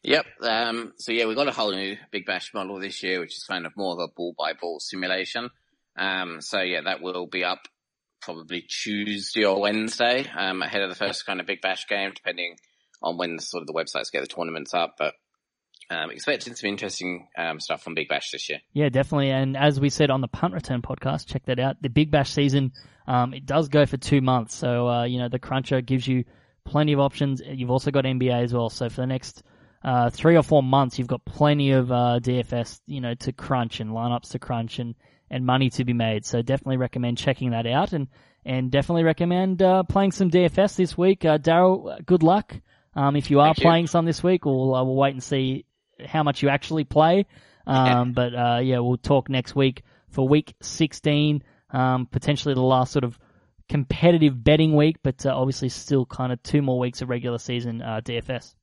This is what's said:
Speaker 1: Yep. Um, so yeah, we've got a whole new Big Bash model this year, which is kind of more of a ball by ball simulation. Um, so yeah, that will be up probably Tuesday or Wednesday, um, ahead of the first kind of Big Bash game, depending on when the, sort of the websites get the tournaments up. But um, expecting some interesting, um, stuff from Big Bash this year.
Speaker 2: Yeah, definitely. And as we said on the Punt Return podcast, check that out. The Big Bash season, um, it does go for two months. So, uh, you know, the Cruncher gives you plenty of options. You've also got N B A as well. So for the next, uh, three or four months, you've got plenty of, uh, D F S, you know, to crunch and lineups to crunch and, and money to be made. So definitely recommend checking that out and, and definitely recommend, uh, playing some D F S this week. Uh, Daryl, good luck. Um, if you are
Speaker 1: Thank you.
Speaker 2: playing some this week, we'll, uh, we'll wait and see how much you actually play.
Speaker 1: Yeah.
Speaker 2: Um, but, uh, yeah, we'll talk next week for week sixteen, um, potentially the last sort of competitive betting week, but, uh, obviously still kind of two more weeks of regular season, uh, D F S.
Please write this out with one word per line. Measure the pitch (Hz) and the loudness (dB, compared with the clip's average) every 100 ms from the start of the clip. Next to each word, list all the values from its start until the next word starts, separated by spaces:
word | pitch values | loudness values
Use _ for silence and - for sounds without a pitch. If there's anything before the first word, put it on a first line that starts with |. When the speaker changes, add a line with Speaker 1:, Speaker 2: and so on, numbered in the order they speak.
Speaker 1:
Yep. | 120 143 - - | 2 0 0 -8
Um, | 117 110 117 117 113 _ | -4 -2 -2 -6 -8 _
so | - | -6
yeah, | 117 113 | -2 -2
we've | 113 | -2
got | 143 | -4
a | |
whole | 120 107 | -2 -4
new | 95 98 104 - | -4 -8 -10 -12
Big | 104 92 | -12 -8
Bash | 92 - | -8 -8
model | 107 95 98 | -10 -10 -10
this | 95 - | -12 -10
year, | 95 92 | -6 -6
which | 80 - | -6 -12
is | |
kind | - 92 85 | -10 -8 -8
of | 104 | -8
more | 95 | -6
of | 87 | -6
a | 85 | -8
ball | - 85 82 | -8 -10 -6
by | 76 | -6
ball | 82 85 76 | -6 -10 -10
simulation. | - 95 92 92 92 117 117 _ _ _ _ - | -10 -10 -6 -6 -6 -8 -10 _ _ _ _ -8
Um, | 95 92 90 82 | -6 -4 -8 -10
so | 78 104 | -8 -6
yeah, | 92 87 | -4 -4
that | 80 92 | -4 -6
will | 90 90 85 | -8 -8 -8
be | 92 | -6
up | 90 92 - _ _ _ _ _ | -6 -6 -12 _ _ _ _ _
probably | - 82 82 113 113 | -16 -16 -10 -12 -10
Tuesday | - 110 104 104 101 98 110 | -10 -6 -6 -6 -8 -6 0
or | 104 98 | 0 2
Wednesday, | 101 107 110 - 120 127 139 - | 0 -2 -4 -2 0 0 -4 -6
um, | 95 92 | -4 -4
ahead | 80 107 | -4 -4
of | 95 | -6
the | 90 | -4
first | 101 90 - | -6 -6 -8
kind | 95 | -8
of | 90 | -6
Big | 95 | -6
Bash | 95 92 - | -4 -6 -6
game, | 101 98 | -6 -6
depending | 95 - 87 87 85 _ _ _ _ | -8 -10 -8 -10 -10 _ _ _ _
on | - 85 | -8 -6
when | 87 82 | -6 -6
the, | |
sort | - 87 | -10 -10
of | 76 | -8
the | |
websites | 78 80 - - | -8 -6 -6 -6
get | 71 | -8
the | 69 | -8
tournaments | - 82 80 69 | -8 -8 -8 -6
up. | 87 85 _ | -4 -4 _
But | - - _ _ _ _ _ _ - | -6 -6 _ _ _ _ _ _ -12
um, | 85 80 | -10 -8
expecting | - - 131 123 | -8 -4 -4 -6
some | 117 104 | -8 -6
interesting, | 101 98 - 90 87 - - | -6 -8 -8 -8 -10 -12 -8
um, | 82 78 | -8 -8
stuff | - 78 | -8 -8
from | - | -8
Big | 80 76 | -8 -6
Bash | 71 - | -6 -6
this | 69 - | -12 -10
year. | 73 _ | -12 _
Speaker 2:
Yeah, | 147 147 | -2 0
definitely. | 127 139 147 139 | 0 0 0 0
And | 135 135 135 | 0 -2 2
as | 147 139 | 2 2
we | 143 | 0
said | - 147 | 2 2
on | 131 | 2
the | 127 | -2
Punt | - 175 | -4 -4
Return | 180 - 123 | -4 -6 -6
podcast, | - - 135 147 - | -6 -6 -4 -4 -6
check | 135 - | -8 -4
that | 123 | -2
out. | 131 - | -2 -2
The | 135 | 0
Big | 120 151 | 2 4
Bash | 147 135 | 2 2
season, | - 143 139 135 - - _ - | 2 2 2 0 -4 -20 _ -2
um, | 127 123 | 0 0
it | 131 | -4
does | 139 143 147 | -2 0 2
go | 147 | 4
for | 143 135 | 4 0
two | - 143 | 0 2
months. | 131 127 110 | 4 0 -2
So, | - 139 120 123 | -6 -2 0 0
uh, | 120 | 0
you | 120 123 | -2 -4
know, | 120 | -4
the | 123 | -6
Cruncher | - 131 135 135 | -4 -6 0 -2
gives | 120 131 123 | 0 -2 0
you | 127 120 _ _ _ | -2 -2 _ _ _
plenty | - 147 151 | -4 0 2
of | 143 | 2
options. | 139 - 139 131 | 0 0 -2 -2
You've | - 135 123 | -8 -8 -2
also | 127 - | 0 2
got | 139 131 | 0 0
N | 127 | 0
B | 127 | 0
A | 120 | 2
as | 120 | 0
well. | 120 113 | 0 -2
So | - 120 | -4 -6
for | - | -4
the | 127 | -4
next, | 131 - - _ _ _ _ | -4 -8 -20 _ _ _ _
uh, | 131 131 143 | 0 2 2
three | - 160 170 | 4 6 6
or | |
four | 143 151 | 6 4
months, | 131 135 131 - | 6 4 2 -2
you've | 123 | -4
got | 123 - | -4 -6
plenty | - 147 147 139 | 2 2 4 4
of, | 135 123 | 2 2
uh, | 123 123 120 | 2 2 2
D | 120 127 | 0 -2
F | 117 | -2
S, | 120 117 - - | -4 -6 -10 -12
you | 143 | -8
know, | 123 | -6
to | 120 - | -6 -8
crunch | 127 - 131 117 - | -8 -2 -2 -2 -6
and | 110 | -6
lineups | 113 120 120 - | -4 -2 -4 -6
to | 120 | -12
crunch | - 117 113 - | -6 -6 -6 -6
and, | 120 117 _ _ _ | -8 -10 _ _ _
and | 127 | -4
money | 127 131 131 | 0 2 2
to | - | 0
be | 123 | 0
made. | 120 113 107 | 0 0 -2
So | - 120 | -2 -4
definitely | 117 135 - 131 | 0 -2 0 -2
recommend | 123 127 123 120 | -2 -2 -4 -2
checking | - 131 127 | -2 -2 -2
that | 117 117 | -2 0
out | 127 190 | 0 0
and, | 170 131 _ _ _ - | -4 -6 _ _ _ -6
and | 131 127 | -4 0
definitely | 139 139 170 | 0 2 2
recommend, | 165 160 175 180 190 185 | 2 2 0 0 0 2
uh, | 190 185 | 4 4
playing | 180 196 196 | 4 2 2
some | - 185 | 2 4
D | 175 | 4
F | 175 - | 4 4
S | 196 - | 2 2
this | 180 - | -2 2
week. | 185 196 | 2 4
Uh, | 160 151 | 4 2
Daryl, | 143 165 180 185 - - - | 4 6 6 4 -4 -12 2
good | 180 | 4
luck. | 160 196 - - _ _ _ | 6 4 0 -14 _ _ _
Um, | - 139 143 | 0 2 2
if | 135 | 4
you | 143 | 6
are | 151 | 6
Speaker 1:
Thank | 160 | 6
you. | |
Speaker 2:
playing | 170 165 170 | 6 6 4
some | 170 165 | 0 0
this | 160 | 0
week, | 175 180 147 | 2 2 2
we'll, | 131 131 | 0 2
uh, | 127 | 2
we'll | 131 131 | 2 2
wait | 139 | 2
and | 131 | 0
see | - 139 131 135 - _ _ _ 131 | -4 -2 0 -2 -8 _ _ _ -4
how | 160 | 0
much | 151 139 | 0 2
you | 139 | 2
actually | 139 - 160 | 0 -2 -4
play. | 147 147 156 185 196 - _ _ - | 2 4 6 4 2 -6 _ _ 0
Speaker 1:
Yeah. | 135 131 123 | 4 4 4
Speaker 2:
Um, | 123 | 2
but, | 123 123 | 0 -2
uh, | 120 120 120 | 0 0 2
yeah, | 131 123 | 2 2
we'll | 120 123 | 2 0
talk | - 139 127 | 4 2 4
next | 135 123 | -2 -2
week | - 135 131 - _ _ | 2 0 0 -16 _ _
for | - 131 | -2 4
week | 151 - - | 4 2 -14
sixteen, | - - 160 - 151 147 151 147 - _ _ | -14 -2 -2 0 0 2 2 0 -4 _ _
um, | 131 127 127 123 | 0 0 0 -2
potentially | 127 - 147 147 | -2 0 -2 0
the | 131 | 2
last | 131 131 127 | 4 4 2
sort | 147 | 0
of | 123 117 _ _ _ _ _ | -2 -6 _ _ _ _ _
competitive | 147 131 - 170 170 151 131 | -2 0 4 6 8 4 4
betting | 113 156 160 | 4 6 6
week, | 151 151 160 | 6 4 2
but, | 135 131 | -4 -2
uh, | 139 | -2
obviously | 131 131 131 127 | 0 0 -2 -4
still | - - 139 | -6 0 0
kind | 123 - 127 | 0 -4 -4
of | 123 | -4
two | - 147 | 0 0
more | 139 127 | 2 0
weeks | 123 120 | -2 -4
of | 127 | -6
regular | 120 123 117 | -4 -4 -6
season, | - 123 120 113 | -4 -6 -4 -8
uh, | 120 110 | -6 -8
D | 117 117 | -6 -8
F | 113 | -6
S. | 117 - _ | -10 -10 _